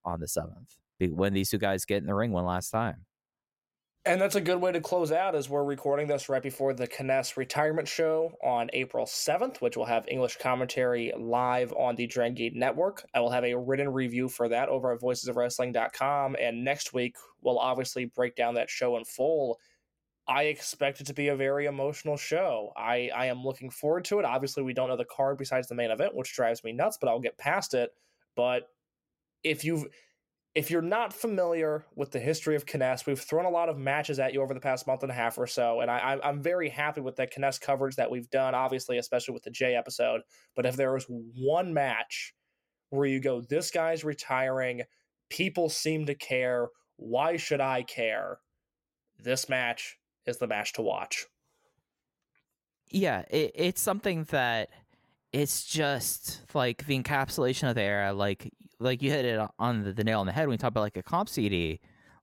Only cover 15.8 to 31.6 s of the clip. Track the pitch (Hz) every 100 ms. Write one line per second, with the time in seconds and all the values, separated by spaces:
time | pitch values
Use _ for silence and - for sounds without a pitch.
15.8 | 113 - 135 143 135 135 120 117 127 147
16.8 | - 127 123 - - _ - 120 127 127
17.8 | 131 - 123 - 123 120 120 120 - -
18.8 | 127 120 113 - 135 160 135 117 _ _
19.8 | _ _ _ _ - 131 151 151 - -
20.8 | 139 139 139 139 143 139 135 139 143 139
21.8 | 139 147 151 147 - 160 185 117 107 -
22.8 | 113 123 123 120 127 123 131 135 131 -
23.8 | 147 170 175 208 156 127 139 - 131 127
24.8 | 127 127 120 - 135 139 135 131 127 120
25.8 | 117 110 175 - 123 - 117 117 113 117
26.8 | 185 - 135 117 120 - 143 180 - 127
27.8 | 113 - _ _ _ - 123 123 - _
28.8 | _ _ _ _ _ _ 160 151 147 165
29.8 | 147 - _ _ _ _ _ - 151 165
30.8 | 165 214 220 - 233 202 180 170